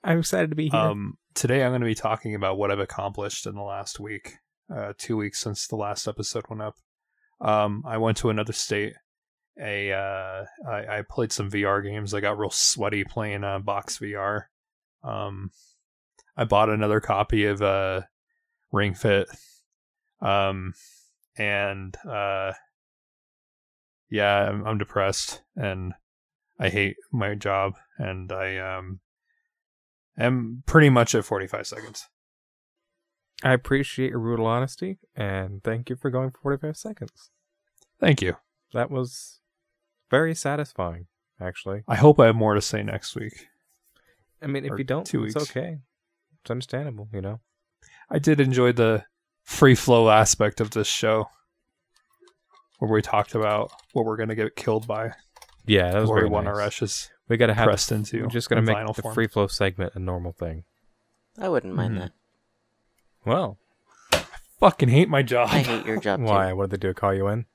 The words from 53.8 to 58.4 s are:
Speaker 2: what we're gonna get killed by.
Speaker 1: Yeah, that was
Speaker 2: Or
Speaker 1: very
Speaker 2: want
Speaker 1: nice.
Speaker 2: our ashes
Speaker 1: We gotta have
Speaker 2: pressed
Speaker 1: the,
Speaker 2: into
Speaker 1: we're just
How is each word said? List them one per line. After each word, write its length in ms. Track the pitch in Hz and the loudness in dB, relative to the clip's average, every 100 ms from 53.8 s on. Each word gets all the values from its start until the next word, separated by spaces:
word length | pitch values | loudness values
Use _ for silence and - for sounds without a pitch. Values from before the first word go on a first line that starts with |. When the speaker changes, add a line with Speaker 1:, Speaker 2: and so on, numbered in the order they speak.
| _ | _
Speaker 2:
what 120 | 135 113 | -2 -2
we're 100 | 110 | -2
gonna 160 | 110 110 | -4 -2
get 200 | 110 - | -4 -4
killed 320 | - 110 113 | -2 -2 -2
by. 240 | 107 113 - _ _ - _ - | -6 -6 -10 _ _ -20 _ 2
Speaker 1:
Yeah, 260 | 101 87 | 4 4
that 80 | 98 | 2
was 80 | 110 | 2
Speaker 2:
Or 60 | 107 | 2
Speaker 1:
very 140 | 107 | 2
Speaker 2:
want 160 | 104 104 | 0 -2
Speaker 1:
nice. 100 | 104 | -2
Speaker 2:
our 60 | |
ashes 480 | 104 - 107 - - _ - | -4 -4 -6 -6 -10 _ -4
Speaker 1:
We 100 | 117 | 2
gotta 160 | 117 | 2
have 120 | 107 110 | 4 4
Speaker 2:
pressed 240 | 104 - | 2 0
Speaker 1:
the, 60 | 110 | -2
Speaker 2:
into 260 | 104 113 | -4 -4
Speaker 1:
we're 60 | 110 | -4
just 200 | 117 | -4